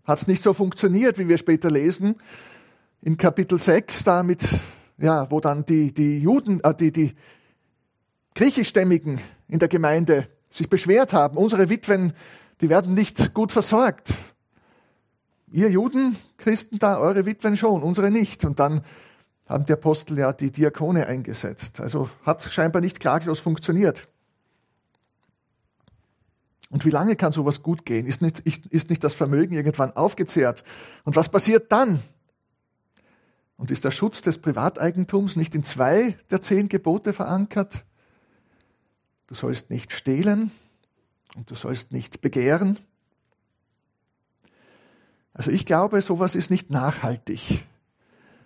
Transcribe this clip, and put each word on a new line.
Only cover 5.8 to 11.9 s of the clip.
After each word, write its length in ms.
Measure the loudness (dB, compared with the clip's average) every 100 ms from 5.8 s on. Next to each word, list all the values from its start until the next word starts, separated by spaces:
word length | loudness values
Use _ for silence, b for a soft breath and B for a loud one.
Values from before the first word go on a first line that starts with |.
| 2
die 240 | 0 0 2
Juden, 440 | 2 2 2 2
äh, 100 | 2
die, 160 | 2 0
die 240 | 2 -2 -4 b b b b b b _ _ _ _ _
Griechischstämmigen 840 | 2 2 2 0 2 4 2 0 -6 -8 B -4
in 140 | 0
der 80 | 2
Gemeinde 600 | 2 2 2 4 2 0 _ _
sich 220 | -8 0
beschwert 420 | 0 4 4 4
haben. 240 | 4 2 2
Unsere 320 | 2 4 2
Witwen, 440 | 0 0